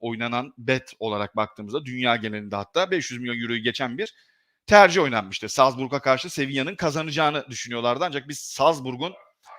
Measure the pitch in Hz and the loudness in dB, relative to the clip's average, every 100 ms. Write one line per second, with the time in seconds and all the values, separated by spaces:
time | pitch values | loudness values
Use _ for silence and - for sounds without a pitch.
0 | 117 113 117 120 131 - 117 131 - - | -8 -4 -4 -4 -4 -6 -2 -2 -2 -8
1 | 110 104 101 110 107 - 104 131 139 127 | -4 -4 -4 -2 -4 -6 -8 -8 -8 -4
2 | 127 117 110 107 104 101 101 165 185 180 | 0 0 -2 -8 -6 -6 -4 -2 0 -2
3 | 131 123 123 120 117 117 113 113 131 127 | -4 -8 -8 -6 -4 -2 -2 -2 -4 -4
4 | 220 - _ _ _ _ - 208 190 170 | -8 -10 _ _ _ _ 6 10 10 8
5 | 147 113 98 95 107 - 135 123 131 139 | 2 0 -2 -6 -2 4 4 4 -4 -2
6 | 135 131 180 - 135 139 139 196 165 147 | 2 2 0 -4 -4 -2 -4 -2 -2 -2
7 | 156 147 151 151 135 117 117 120 120 123 | -4 0 0 0 -6 -10 -8 -2 0 0
8 | 180 139 139 143 - - 143 156 131 123 | -2 -4 -8 -12 -10 2 2 2 -2 -8
9 | 160 190 _ _ - | -8 -10 _ _ -20